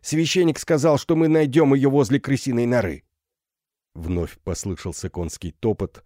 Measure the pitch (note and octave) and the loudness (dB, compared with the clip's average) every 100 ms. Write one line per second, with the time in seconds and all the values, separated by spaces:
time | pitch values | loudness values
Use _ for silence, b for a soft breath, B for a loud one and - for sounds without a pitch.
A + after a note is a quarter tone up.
0 | - D3+ D#3+ F#3+ E3+ D3 - D#3 D#3 C#3+ | -4 -2 0 2 2 0 0 2 4 2
1 | - E3 D#3+ D#3+ D3+ C3 D3+ C#3 C3+ C#3 | 2 2 4 2 2 4 4 4 4 2
2 | A#2+ C#3 C#3 C3+ - A#2+ A#2+ B2 G2+ C#2 | 2 0 0 -4 -2 -2 0 0 0 -6
3 | _ _ _ _ _ _ _ _ _ E2 | _ _ _ _ _ _ _ _ _ -12
4 | E2 F2+ E2 - - E2+ G2+ F2+ F#2+ E2 | -6 -4 -4 -8 -10 -8 -6 -8 -10 -10
5 | F#2 F2 E2+ - F2 - A2+ G2+ G2 - | -10 -8 -8 -8 -12 -4 -2 -2 -4 -10